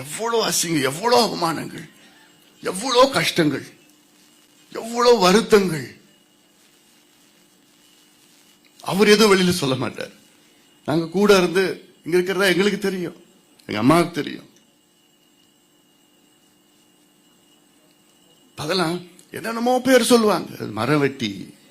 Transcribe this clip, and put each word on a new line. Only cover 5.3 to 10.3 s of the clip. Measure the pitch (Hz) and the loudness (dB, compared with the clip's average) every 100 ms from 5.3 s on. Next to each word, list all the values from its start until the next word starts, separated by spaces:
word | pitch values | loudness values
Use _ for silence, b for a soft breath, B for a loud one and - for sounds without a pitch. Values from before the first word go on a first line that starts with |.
| 208 - 214 185 156 120 - _ _ _ _ _ _ _ _ _ _ _ _ _ _ _ _ _ _ _ _ _ _ _ _ _ _ _ - - | 4 4 4 4 -4 -10 -16 _ _ _ _ _ _ _ _ _ _ _ _ _ _ _ _ _ _ _ _ _ _ _ _ _ _ _ -16 -8
அவர் | 175 208 | 0 4
எதுவும் | 208 220 | 6 6
வெளியில | 190 180 175 | 4 2 0
சொல்ல | 135 127 | -2 -4
மாட்டார். | 117 - - - _ | -6 -10 -14 -16 _